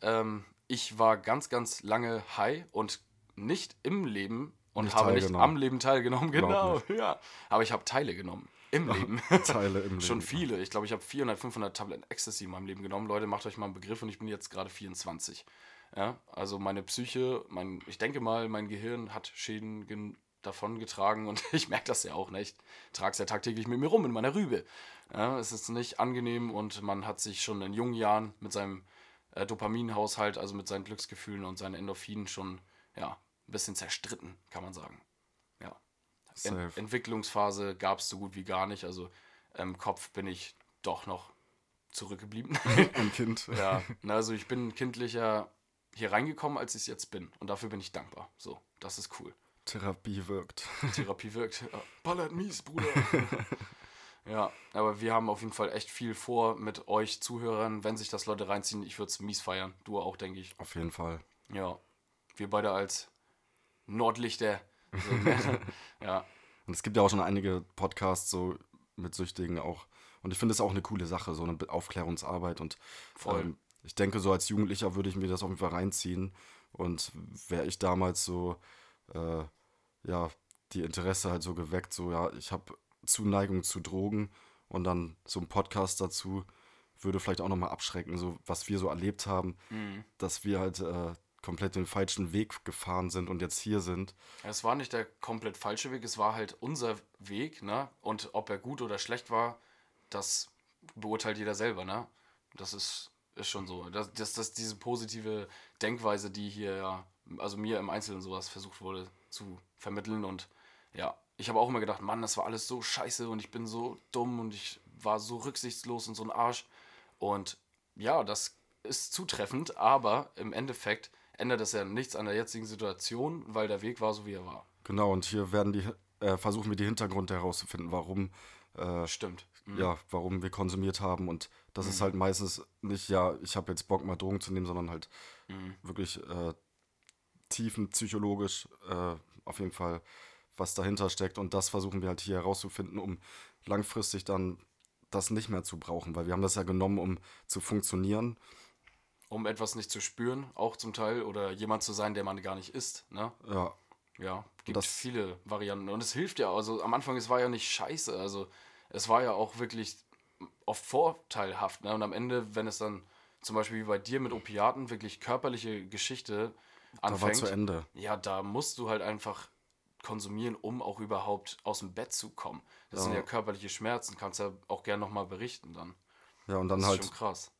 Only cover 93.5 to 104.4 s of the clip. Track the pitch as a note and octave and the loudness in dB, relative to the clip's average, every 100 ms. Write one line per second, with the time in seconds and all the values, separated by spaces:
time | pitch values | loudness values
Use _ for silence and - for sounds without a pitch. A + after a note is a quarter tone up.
93.5 | - G#2+ G#2 F2 F2+ F#2+ - - - G#2 | -2 2 2 2 -2 -4 -8 -20 -14 -8
94.5 | G#2+ A2+ C3+ B2+ A#2 A2 - - A2+ A2 | 0 2 2 0 -2 -4 -6 -6 -4 -4
95.5 | - G#2 G#2+ C3+ C3 A2 A2 G#2 A2+ G#2 | -4 -2 -2 -4 -6 -6 2 2 2 -4
96.5 | - B2 D3 A#2 G#2 - _ G2 G2+ D3+ | -6 -6 -2 0 -2 -8 _ -6 -4 -4
97.5 | - G2+ A2+ C#3 - G#2 G#2+ A2 G#2+ G#2 | -6 -4 -2 -2 -6 -4 -4 -2 -4 -2
98.5 | G2+ A#2+ C#3 A#2 G2+ - A#2+ - A2+ A#2 | -4 -4 -6 -4 -4 -2 -4 0 2 2
99.5 | A#2+ _ _ _ _ _ G2+ G2 - - | -2 _ _ _ _ _ -4 0 -2 -2
100.5 | _ _ _ - - G#2+ A2 A2 G#2+ G#2 | _ _ _ -20 -10 -4 0 0 0 -2
101.5 | G2+ A2+ G2 F#2 G#2 - _ _ _ _ | 0 0 0 -4 -4 -6 _ _ _ _
102.5 | - F#2+ G2+ - - - _ _ - G#2 | -12 -8 -4 -4 -6 -10 _ _ -8 -4
103.5 | G2+ F#2 F2+ F2 G2 G#2 - G#2+ - | -4 -6 -8 -4 -4 -4 -4 -4 -4